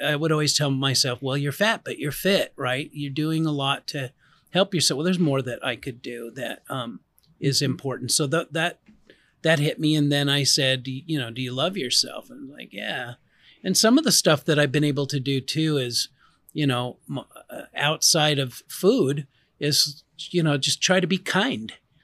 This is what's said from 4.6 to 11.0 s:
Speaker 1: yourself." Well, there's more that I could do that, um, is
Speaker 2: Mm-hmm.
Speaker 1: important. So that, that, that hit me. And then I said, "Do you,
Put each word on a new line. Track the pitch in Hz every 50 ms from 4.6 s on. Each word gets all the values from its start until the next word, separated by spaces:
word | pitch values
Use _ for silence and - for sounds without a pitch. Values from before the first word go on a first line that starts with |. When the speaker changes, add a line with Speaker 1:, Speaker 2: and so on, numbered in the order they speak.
| 196 196 190
Speaker 1:
yourself." | 151 - - 143
Well, | 135 160
there's | 180 185 170
more | 180 147 135 135
that | 120 123 120 - -
I | 135 120
could | 117 - 143 120 120
do | - 123 120 120 117 117 107
that, | 131 120 117 107 - _ -
um, | 131 131 120 117 - - - _ _ _ _ _ _ _
is | - 143 131
Speaker 2:
Mm-hmm. | - 143 131
Speaker 1:
important. | 127 - - 135 123 - 127 120
So | - - 151
that, | 135 160 170 170 - 143
that, | 165 165 175 - - _ - - _ _ - _ _ _ _ _ _ -
that | 160 165 143
hit | 143 156 - -
me. | 156 151 156
And | 151 147 143
then | 143 143 143 143
I | 139 143 135
said, | 127 - 156 135 131 131 127 123
"Do | 135
you, | 131 135